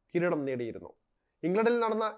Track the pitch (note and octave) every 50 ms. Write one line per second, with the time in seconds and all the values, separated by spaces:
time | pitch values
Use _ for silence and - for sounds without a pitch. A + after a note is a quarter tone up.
0 | _ _ - F3 E3+ F3+ E3 D3+ C#3 C3+ C3 B2 A#2+ A2+ - - - - - _
1 | _ _ _ _ _ _ _ _ - E3 F#3 G#3+ A3+ A#3 A#3+ A#3+ A3+ A3 A3 G#3+
2 | A3 G#3+ G#3+